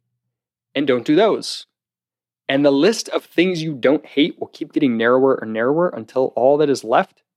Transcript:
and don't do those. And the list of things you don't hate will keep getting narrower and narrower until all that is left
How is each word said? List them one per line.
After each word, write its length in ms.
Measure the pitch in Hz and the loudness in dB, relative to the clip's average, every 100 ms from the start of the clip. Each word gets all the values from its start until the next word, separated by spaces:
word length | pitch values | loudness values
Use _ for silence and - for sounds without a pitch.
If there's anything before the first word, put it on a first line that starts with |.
| _ _ _ _ _ _ _ | _ _ _ _ _ _ _
and 140 | 139 147 | -6 -2
don't 180 | 123 | -2
do 120 | 117 156 | 0 2
those. 500 | 214 131 - - - _ _ _ _ _ _ _ - | 2 0 -6 -14 -16 _ _ _ _ _ _ _ -4
And 160 | 139 | 0
the 60 | 143 | 2
list 380 | 139 180 220 - | 2 2 0 -4
of 160 | 160 | -6
things 380 | - - 185 175 | -4 -2 0 0
you 120 | 160 | -6
don't 320 | 135 127 151 - | -2 0 0 -2
hate 320 | - 147 - | -2 -2 -2
will 80 | - | -14
keep 260 | - 156 | -12 -6
getting 240 | - 135 113 | -2 0 0
narrower 380 | 117 131 135 | 2 4 2
and 180 | - 110 | 0 -4
narrower 360 | 110 120 156 175 | -4 -2 0 -2
until 440 | 123 110 127 131 110 | -4 -8 -4 -2 2
all 200 | 127 147 | 2 4
that 120 | 147 | 2
is 140 | 127 | 0
left 400 | 110 139 190 _ _ | 0 0 -2 _ _